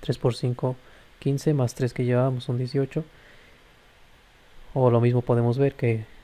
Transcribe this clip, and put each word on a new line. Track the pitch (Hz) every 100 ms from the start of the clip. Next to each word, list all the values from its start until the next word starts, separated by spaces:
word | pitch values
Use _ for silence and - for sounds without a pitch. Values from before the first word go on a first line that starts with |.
Tres | - 131
por | 127 117
cinco, | 127 123 127 127 - - - -
quince, | - 139 -
más | 147 123
tres | - 127
que | -
llevábamos | 123 123 131 127
son | - 123
dieciocho. | 127 139 135 - 156 - - - - - - - - _ - - _ _ - - -
O | - 127
lo | 117
mismo | 120 123
podemos | 120 120 120 120
ver | 139 -
que | 123 113 110 -